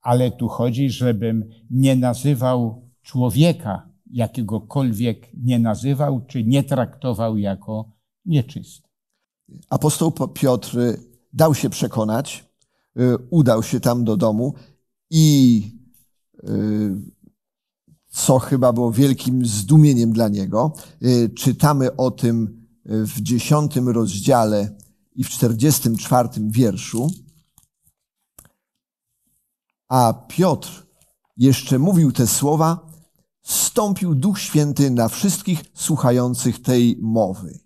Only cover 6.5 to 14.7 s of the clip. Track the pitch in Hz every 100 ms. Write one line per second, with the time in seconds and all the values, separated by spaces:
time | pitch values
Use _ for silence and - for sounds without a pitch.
6.5 | 139 139 135 120 - 131 104 113 107 101
7.5 | 98 - 107 110 _ _ _ 190 147 117
8.5 | - - - _ _ _ _ _ _ _
9.5 | - _ - 151 - 160 - 131 - 139
10.5 | 123 - 120 120 107 - _ _ 127 156
11.5 | 139 123 - - 117 107 113 139 - _
12.5 | _ _ _ _ 120 127 120 127 170 123
13.5 | 113 110 127 123 123 113 104 113 107 131
14.5 | - -